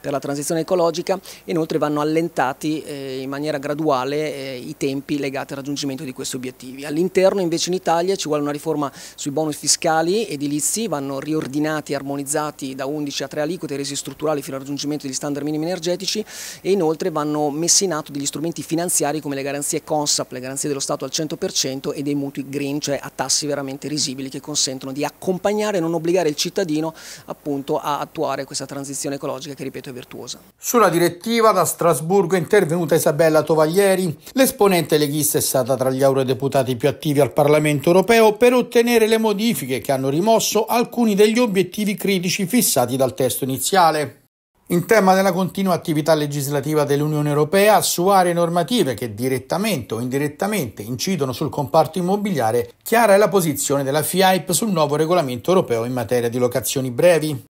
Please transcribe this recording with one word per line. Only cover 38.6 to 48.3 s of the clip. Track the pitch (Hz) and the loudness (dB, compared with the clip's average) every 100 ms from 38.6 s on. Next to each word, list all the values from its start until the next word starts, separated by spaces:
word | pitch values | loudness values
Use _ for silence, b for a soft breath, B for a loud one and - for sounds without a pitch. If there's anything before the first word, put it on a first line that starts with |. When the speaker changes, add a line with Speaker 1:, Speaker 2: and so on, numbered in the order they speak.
| 240 240 233 233 214 | 2 2 4 4 4
Speaker 2:
le | 226 | 2
modifiche | 220 202 226 196 131 127 | 2 2 0 0 -2 -4
che | - | 0
hanno | 135 135 | 0 2
rimosso | 143 202 226 - 214 220 | 2 4 4 4 0 2
alcuni | 226 233 - 226 196 | 0 0 2 2 4
degli | 208 226 | 4 4
obiettivi | 247 190 180 - 208 190 | 2 2 -2 -2 -2 -2
critici | 190 196 180 - 185 | 0 0 0 -4 0
fissati | - - 135 120 131 | 2 2 2 0 2
dal | 131 | 0
testo | - 127 - | 2 -2 -2
iniziale. | 135 135 - 190 165 156 139 - _ _ _ _ _ | -4 -4 0 4 4 2 -4 -8 _ _ _ _ _
In | 175 - | 0 4
tema | 220 190 | 6 6
della | 190 190 | 6 4
continua | 175 185 - 190 | 2 -2 0 0
attività | 165 - 151 151 | 0 0 0 2
legislativa | 156 147 143 139 143 143 151 | 2 2 -4 -2 -2 0 0
dell'Unione | 143 143 147 151 147 | 2 2 2 0 2
Europea | 147 151 196 208 196 | 2 2 4 6 6
su | - - 180 | 4 0 4
aree | 196 180 | 4 4